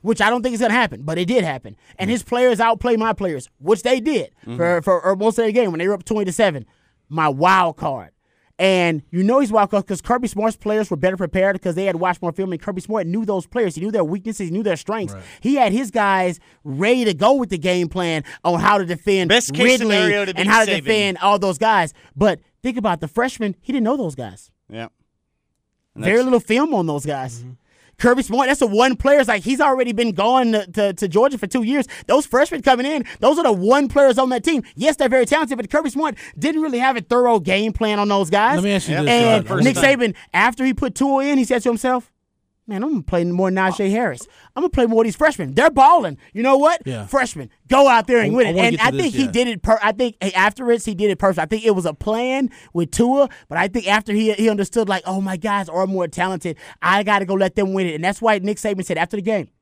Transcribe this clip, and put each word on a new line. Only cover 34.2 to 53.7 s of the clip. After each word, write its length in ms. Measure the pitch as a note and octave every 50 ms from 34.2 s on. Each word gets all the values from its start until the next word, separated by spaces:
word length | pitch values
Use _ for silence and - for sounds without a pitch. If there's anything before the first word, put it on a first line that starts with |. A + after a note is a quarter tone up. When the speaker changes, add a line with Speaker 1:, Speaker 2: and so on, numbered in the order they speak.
| C4 B3+
Speaker 1:
that 140 | B3+ A#3 -
team. 200 | E4 E4 C4+ - - _
Yes, 200 | C#3 G#3+ D#4 D4+
they're 120 | - C#4+ B3
very 180 | B3 C4 A#3+
talented, 280 | - - D#4 D#4 A#3 C4+ A#3+
but 100 | A#3 -
Kirby 220 | - D4+ D#4+ C#4+
Smart 240 | G#3 C4+ D#4 D4+ A3 - - - - -
didn't 240 | D3+ D4 D#4+ D#4 D#4
really 160 | D#4 B3+ A#3+
have 180 | B3+ C4+ C4
a 40 | A#3+
thorough 380 | F3+ _ A#3 B3 B3 A#3+ A#3 G#3+
game 340 | D#3 F#3 F#3 G3 G#3+ A3 -
plan 260 | - A3+ G#3+ G#3 G#3
on 80 | G#3
those 240 | G#3 G3+ G3 G3 D#3
guys. 240 | F3+ G3+ G#3+ A#3+ C#4+
Speaker 3:
Let 80 | F#3 F#3
me 80 | G3+
ask 160 | G3+ F#3+ -
you 80 | - D3+
Speaker 2:
Yep. 100 | - D3+
Speaker 3:
this, 60 | -
Speaker 1:
And 380 | A#3+ A#3+ A#3+ A3+ A3 G#3+ F3+ -
Speaker 3:
Rod. 120 | - - A3+
Speaker 1:
Nick 120 | C4 A#3+
Speaker 2:
First 100 | - C#4+
time. 140 | C4+ C#4 A#3+
Speaker 1:
Saban, 160 | B3 A3+ F3+ - - _ -
after 320 | E3+ G#3 A#3+ A#3 - B3+
he 80 | C4 A#3+
put 220 | - - B3 -
Tua 300 | - C4+ C#4 C4+ C4+ C4+
in, 120 | C#4+ D4
he 60 | C4+ B3
said 180 | G#3 B3+ B3
to 80 | - B3
himself, 420 | A#3 A3 - B3+ B3+ B3 A#3+ _ _ _ _ _ _ _ _ _ _ _ _
"Man, 160 | - G#3+ F#3+ A#3
I'm 60 | D4+
gonna 120 | D#4 G#3+ C#3+
play 200 | - - F3 E3+
more 240 | F3 F3 F3+ F#3+ F#3+
Najee 400 | F#3 F#3+ F#3+ F#3+ F#3 - G3+ F#3+
Harris. 300 | G3 A3+ B3 G3 C3 A#2+ - _ _ _ - _ _
I'm 60 | B3+ D#4+
gonna 60 | F4
play 160 | - C#4 B3
more 160 | A3+ A3+ A3
of 40 | A3+
these 100 | A3+ -
freshmen. 380 | - D4+ D#4 C#4+ - F3 C3 C3+
They're 140 | F3+ C4+ D#4+
balling. 460 | C#4+ C4+ C4+ C#4+ F4 E4+ A#3 E3+ C#3+ - _ _ _
You 100 | G3 A#3
know 140 | C4 C4+
what? 240 | C4+ C#4+ D#4 F4 - -
Speaker 3:
Yeah. 200 | C#3 B2+ A2+ G2+
Speaker 1:
Freshmen, 420 | F#2+ - C#4 B3+ A#3 - D#3 C3 G#2+ _ _ _
go 200 | _ B3+ C4+ C#4+
out 200 | C#4 B3 A#3 A3
there 120 | - B3 A#3
and 100 | A3 - -
Speaker 3:
I, 20 |
Speaker 1:
win 120 | B3+ A#3+
Speaker 3:
I 20 | G3+
Speaker 1:
it." 40 | E3+
Speaker 3:
wanna 120 | F#3 -
Speaker 1:
And 100 | - -
Speaker 3:
get 40 | D#3
to 60 | A3
Speaker 1:
I 40 | B3+
Speaker 3:
this, 100 | - G#4
Speaker 1:
think 140 | F#4 D4 G#3
he 80 | - C4+
Speaker 3:
yeah. 60 | A#3+
Speaker 1:
did 160 | E3+ A#3 B3
it. 140 | A#3+ A3+ F3+
Per-, 180 | - A3 A3 A3
I 100 | G3+ G#3+
think, 240 | G#3+ G#3 B3+ A#3+ G#3+ _
hey, 100 | - G3 F3
afterwards 520 | F#3 F#3+ G#3+ G#3 - C4 A#3+ A#3 A3+ -
he 80 | A3+ G#3
did 140 | E3+ G#3 G#3
it 60 | F#3+ -
perfect. 200 | - F#3+ F#3 E3+
I 60 | D#3+
think 180 | D#3 A3 A3 G#3+
it 60 | A3+
was 140 | G#3 F#3 E3+
a 80 | F3 C#3+
plan 560 | - - G#3+ G#3+ A3+ B3 B3+ C4 C4+ C#4 A#3+ - - - _ _
with 180 | E3+ E3+ C#3+
Tua, 380 | - - A#3 A#3+ C4 C#4 C#4 B3 - - _ _
but 80 | D3+
I 100 | E3 F#3
think 200 | G3+